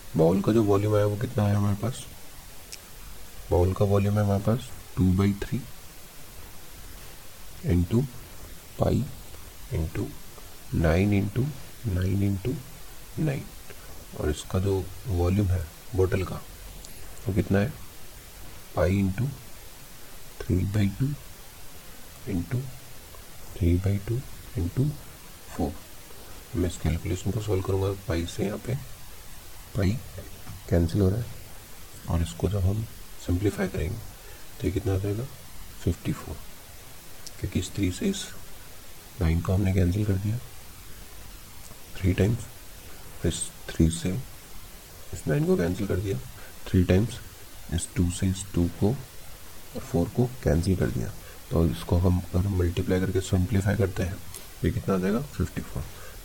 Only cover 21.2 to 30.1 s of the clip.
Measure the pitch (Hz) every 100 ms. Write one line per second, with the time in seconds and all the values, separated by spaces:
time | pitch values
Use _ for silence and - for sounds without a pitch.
21.2 | - - - - - - - - - -
22.2 | - 90 85 123 135 - - - - -
23.2 | - - - - 87 90 98 101 104 117
24.2 | - - - - 87 - 147 147 - -
25.2 | - - - - - - - - - -
26.2 | - - - 110 87 - - 80 90 90
27.2 | 101 101 107 95 95 98 98 98 - 87
28.2 | 85 - 196 214 - 127 - - - -
29.2 | - - - - - - 98 107 -